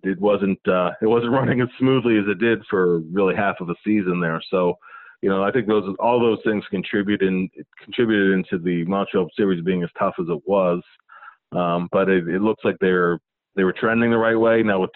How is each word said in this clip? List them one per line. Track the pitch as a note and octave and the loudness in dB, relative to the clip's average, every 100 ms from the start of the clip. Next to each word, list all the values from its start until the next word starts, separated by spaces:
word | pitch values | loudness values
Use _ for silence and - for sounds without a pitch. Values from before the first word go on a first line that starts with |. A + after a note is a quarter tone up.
it | F#2+ F2+ | -6 -2
wasn't, | G2+ G2+ G2 F#2 - | 0 2 0 -2 0
uh, | F#2 F2 - | 0 0 0
it | A2 | 0
wasn't | A#2 A#2 | 0 0
<laughs> | |
running | C3+ B2+ B2 | 0 0 0
as | B2 - | -2 0
smoothly | C3 C3 A#2 A2 | 2 2 4 2
as | G2+ | 2
it | F#2 | 0
did | A#2 G#2+ - | 0 0 -2
for | G2+ F2+ E2+ | 0 2 0
really | D#2+ F#2 F#2+ F2+ | -2 0 0 0
half | G2 F2+ | -2 -4
of | F2 | -8
the | F2 | -6
season | G#2+ G#2+ F2+ F2 | 0 0 0 -2
there. | E2+ D#2+ - | -2 -4 -2
So, | F#2+ F2+ - - - - - | 0 0 -2 -10 -20 -20 -6
you | G2 | -2
know, | F#2+ | 0
I | G2 | 0
think | B2+ G#2 | 0 0
those, | G#2+ F#2+ G2 | 0 0 -2
all | - B2 | 0 2
those | A#2 G#2 | 2 0
things | - G#2 - | 0 -2 -4
contribute | F#2+ - G#2 G2 G#2+ | -6 -4 -4 0 0
in, | F#2+ F#2 F#2 - - - | 0 0 -4 -8 -20 -20
contributed | - - A#2 G#2+ G2 | -10 -2 2 2 2
into | F#2+ F2 F#2+ | 2 -2 -4
the | F2 F2 | -2 -2
Montreal | E2+ G2 G2 F#2+ E2+ - | -2 -2 -2 -2 -2 -2
series | G2+ F2 | 0 0
being | E2+ F#2 | -2 -2
as | E2+ - | -4 -4
tough | G2 - | -4 -4
as | E2+ | -6
it | E2 - | -4 0
was. | G2 F#2 F2 - _ _ - - _ - | 2 2 -2 -6 _ _ -20 -20 _ -10
Um, | F2 F2 F2 F2+ | -4 -2 -2 -2
but | G2 F#2+ | 0 2
it, | F#2+ E2 | 2 0
it | F#2 | -2
looks | G#2+ G#2+ | -2 0
like | G#2+ F2+ | -4 0
they're, | F#2+ F2+ F2 E2+ _ _ _ - | 0 2 2 -2 _ _ _ -2
they | |
were | F#2 | -2
trending | - A2+ A2+ A#2 | 0 0 2 2
the | A#2 | 2
right | A2+ A2+ | 2 2
way. | A2+ A2+ | 4 2
Now | A2 F#2+ | 2 0
with | F#2 | -2